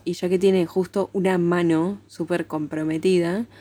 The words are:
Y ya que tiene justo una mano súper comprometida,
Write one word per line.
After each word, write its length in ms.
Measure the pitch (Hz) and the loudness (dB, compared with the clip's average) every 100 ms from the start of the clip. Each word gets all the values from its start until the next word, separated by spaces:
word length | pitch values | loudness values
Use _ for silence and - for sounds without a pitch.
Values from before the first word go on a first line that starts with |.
Y 80 | - | -8
ya 160 | 175 180 | -4 -2
que 100 | 185 | 2
tiene 260 | 196 190 | 4 4
justo 460 | 165 190 180 196 - | 2 -2 -2 -4 -2
una 260 | 202 185 180 | -2 0 2
mano 600 | 170 175 170 160 175 202 - | 2 2 2 2 0 -6 -14
súper 400 | - 165 175 165 | -10 -4 -4 -4
comprometida, 1000 | 156 147 156 156 160 190 180 170 196 233 - | -6 -6 -6 -4 0 2 2 2 -2 -6 -14